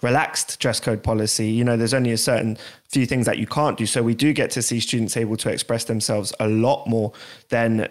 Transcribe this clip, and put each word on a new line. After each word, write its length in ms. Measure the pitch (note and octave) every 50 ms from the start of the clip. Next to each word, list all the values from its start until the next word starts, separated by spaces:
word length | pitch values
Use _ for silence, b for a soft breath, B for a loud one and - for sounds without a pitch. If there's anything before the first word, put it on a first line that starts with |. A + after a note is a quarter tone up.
| -
relaxed 580 | A#2+ A#2+ D3 D#3 - - - - - - -
dress 200 | - C3 G#2+ -
code 220 | - B2+ A2+ G#2+ -
policy. 460 | A2+ A2 G#2+ G#2+ G#2+ - - A2+ G#2+
You 140 | A2 A#2 A#2+
know, 140 | B2 A#2+ A#2
there's 160 | A#2 A2+ C3
only 180 | C3 B2+ A#2+ A2+
a 60 | A2
certain 400 | - - B2 A2+ G2+ A2+ A2 - B B B B B B
few 160 | - C#3+ B2+
things 180 | A#2 C#3 B2+ A2+
that 140 | A#2 - B1
you 80 | G#2+
can't 320 | - - D3 D3+ D3 - -
do. 80 | A2
So 160 | G2+ - C3 A#2
we 120 | A#2 A#2
do 200 | A2+ C3 D3+ D3
get 160 | C3 C3 -
to 100 | - B2+ A#2
see 180 | - - A#2
students 360 | G#2+ - - A#2+ A2+ G2+ -
able 220 | A#2+ A2+ G#2 A2 A2
to 100 | - A2
express 360 | G2+ - - - A#2 A2+ -
themselves 480 | - A#2 A2 G#2 - A2 G#2 G#2 - - -
a 80 | A2+
lot 400 | G#2+ A2 A2 A2+ B2+ C#3 - -
more 260 | - A2+ A2+ G#2+ G#2 B B B B B B B B
than, 400 | - A#2 A#2 A2+ A2+ A2 - -